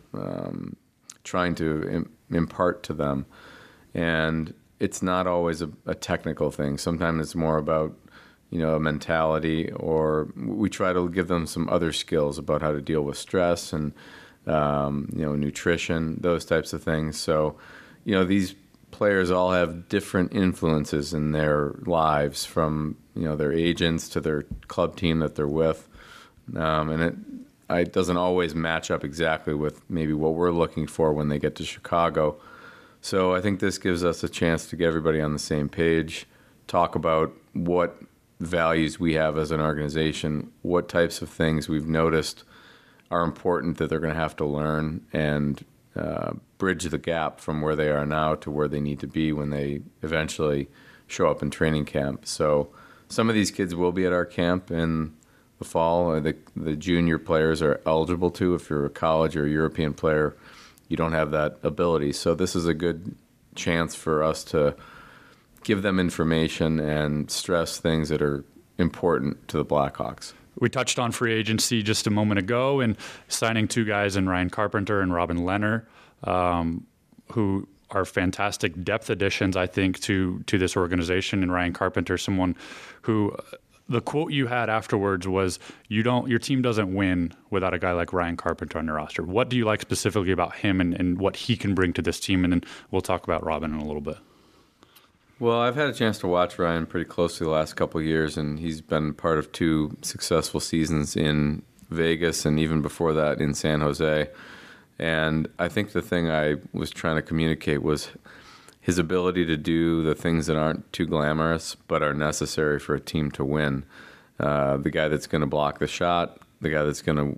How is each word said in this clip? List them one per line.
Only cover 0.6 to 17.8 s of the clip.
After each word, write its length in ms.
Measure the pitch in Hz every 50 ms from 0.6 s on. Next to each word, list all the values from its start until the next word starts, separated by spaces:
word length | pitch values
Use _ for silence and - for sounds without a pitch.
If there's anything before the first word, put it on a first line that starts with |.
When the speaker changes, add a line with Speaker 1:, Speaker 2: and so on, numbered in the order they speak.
| 50 50 - - _ _ _ _ _ - - _ -
Speaker 1:
trying 320 | - - 92 90 87 82
to 340 | 82 85 78 78 78 - -
im-, 220 | - 87 - - - _ _ -
impart 540 | - 85 82 80 - - 92 87 87 - -
to 100 | - 78
them. 320 | 76 73 71 69 69 69 - - - - - - - - - - - - - -
And 580 | 85 85 82 82 80 80 80 80 80 78 78 - - _ _ _ -
it's 220 | - 95 - -
not 260 | - 92 90 92 92 90
always 340 | 90 87 85 85 82 82
a, 80 | 85 76 71 - -
a 100 | - 80
technical 560 | - - - 90 85 - 87 78 - 80 73
thing. 260 | 71 - 73 71 71 73
Sometimes 440 | - 87 85 80 87 82 82 80
it's 140 | 78 73 -
more 220 | 87 82 80 78 80
about, 380 | 76 78 80 78 78 78 - - - - - - - - - _ _ -
you 100 | - 85
know, 160 | 80 80 80
a 40 | 78
mentality, 920 | 78 78 76 73 - - 85 80 80 80 78 78 76 80 80 80 82 -
or 560 | - - - 82 80 78 78 78 78 78 76 - -
we 340 | - - 110 95 101 110 92
try 220 | - - 104 92
to 160 | 90 90 90 87
give 200 | 85 95 87 85
them 180 | 90 85 82 76
some 220 | - 87 82 -
other 240 | - 90 85 80 76
skills 440 | - - - 87 82 73 73 71 78
about 240 | 73 - 78 73
how 120 | 78 78 76
to 80 | 73
deal 200 | 67 73 78 78
with 160 | 73 71 69 -
stress 540 | - - - 95 87 87 87 87 - -
and, 220 | - 78 76 73 73 - - - - - - - - _ -
um, 600 | - 78 78 76 73 73 71 71 71 71 71 71 - -
you 80 | - 80
know, 120 | 76 73
nutrition, 840 | 73 73 71 71 - - 85 85 82 - - 87 82 82 80 80 -
those 240 | - 90 85 80 -
types 300 | - 87 82 78 - -
of 100 | 78 -
things. 340 | - 80 78 78 78 76 -
So, 400 | - - 80 78 78 76 73 - - - - -